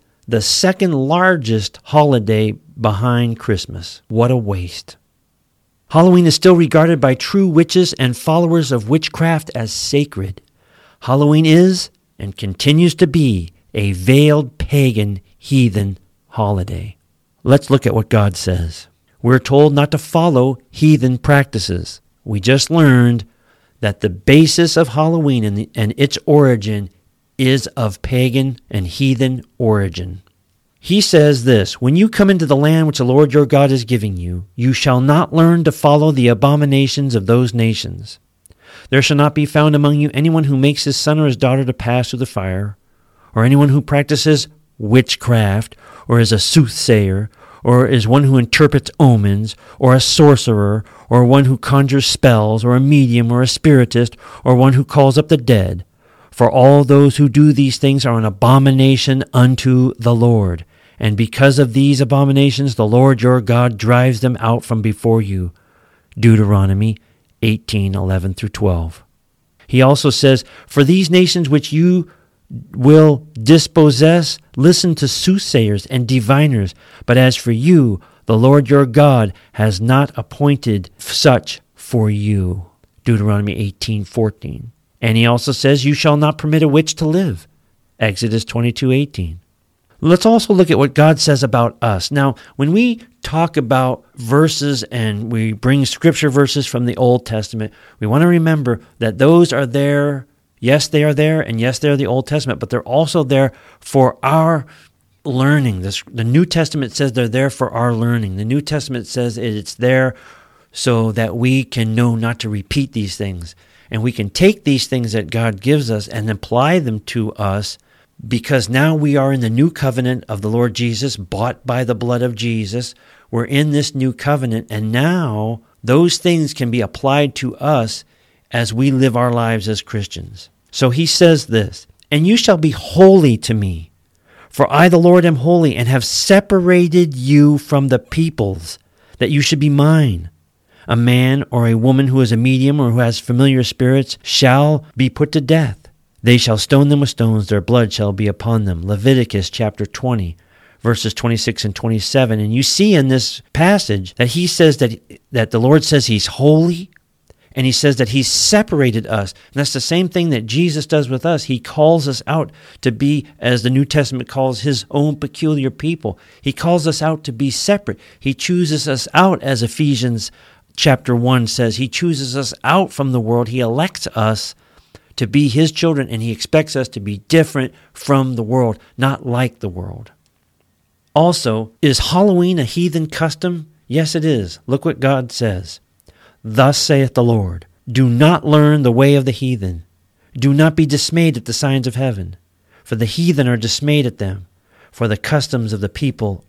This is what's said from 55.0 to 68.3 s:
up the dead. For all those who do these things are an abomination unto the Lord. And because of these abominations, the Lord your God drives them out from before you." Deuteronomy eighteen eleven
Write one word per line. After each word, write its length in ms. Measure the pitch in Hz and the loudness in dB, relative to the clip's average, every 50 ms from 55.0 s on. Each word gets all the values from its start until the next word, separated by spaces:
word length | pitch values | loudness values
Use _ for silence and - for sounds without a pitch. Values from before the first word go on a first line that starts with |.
| 135 135 123 | 4 4 4
up 120 | 147 156 - | 2 2 2
the 100 | 165 139 | 0 0
dead. 480 | 117 123 120 101 92 92 95 90 - _ _ _ _ _ _ _ _ _ | 2 2 2 2 2 -2 -4 -8 -12 _ _ _ _ _ _ _ _ _
For 200 | - - 120 - | -2 0 0 2
all 340 | - 131 127 135 143 143 143 | 4 6 6 6 6 6 6
those 320 | 123 143 143 143 139 - | 6 6 6 6 4 4
who 140 | - 147 131 | 2 2 2
do 240 | 113 147 151 151 135 | 4 4 4 4 4
these 240 | 135 139 131 123 - | 2 2 0 0 0
things 260 | 143 139 139 139 120 | 0 0 2 2 0
are 140 | 123 117 113 | 0 0 0
an 80 | 110 | 0
abomination 1000 | 107 98 - 123 120 131 139 135 139 135 131 135 135 135 123 - 139 131 135 - - | -2 -2 0 4 4 4 6 4 4 4 4 4 4 2 2 0 0 -2 -2 -2 -2
unto 640 | - 127 123 127 131 - - 131 127 127 127 131 - - | 2 2 4 4 2 0 0 0 2 2 2 0 -2 -2
the 160 | 113 120 120 | -2 0 2
Lord. 520 | 113 120 120 117 107 98 90 87 82 - _ _ _ _ _ _ - | 2 2 2 2 2 0 -2 -4 -6 -10 _ _ _ _ _ _ -6
And 180 | 110 107 104 | -4 -2 0
because 420 | 101 113 - - - 139 139 131 143 | -2 -2 -2 0 2 2 4 4 2
of 140 | 139 117 | 2 0
these 280 | 110 135 139 143 143 127 | 2 2 2 2 2 0
abominations, 760 | 139 113 139 135 139 139 135 139 143 139 113 127 143 135 113 | 0 0 2 2 2 2 4 2 2 2 2 0 -2 -2 -2
the 120 | - 107 | -2 0
Lord 360 | 104 117 123 135 135 135 104 | 2 4 4 4 4 4 2
your 180 | 120 123 127 127 | 2 2 2 2
God 380 | 104 110 117 120 123 120 113 98 | 0 0 0 0 0 0 -2 -2
drives 420 | 110 117 123 123 127 131 120 104 | 0 0 2 2 2 0 0 -2
them 160 | 131 127 127 - | -2 -4 -2 -2
out 240 | 117 113 117 113 - | -2 -2 -2 -2 -4
from 180 | - 117 110 | -4 -4 -4
before 400 | 101 110 101 - - 117 113 113 | -2 -4 -4 -2 0 0 0 0
you." 300 | 107 98 98 92 90 87 - _ _ _ _ _ _ _ _ _ _ _ - 110 | 0 -2 -6 -6 -6 -8 -10 _ _ _ _ _ _ _ _ _ _ _ -4 0
Deuteronomy 800 | 110 117 110 104 107 101 104 98 98 98 95 98 107 113 107 - _ _ _ _ _ _ _ _ | 4 4 4 4 4 2 2 2 2 0 0 0 -2 -2 -4 -6 _ _ _ _ _ _ _ _
eighteen 520 | - 110 110 107 _ - 113 101 98 98 95 | -2 -2 -2 -4 _ -6 -4 -4 -4 -4 -4
eleven 380 | 95 95 92 95 92 87 98 | -4 -2 -2 -2 -2 -4 -6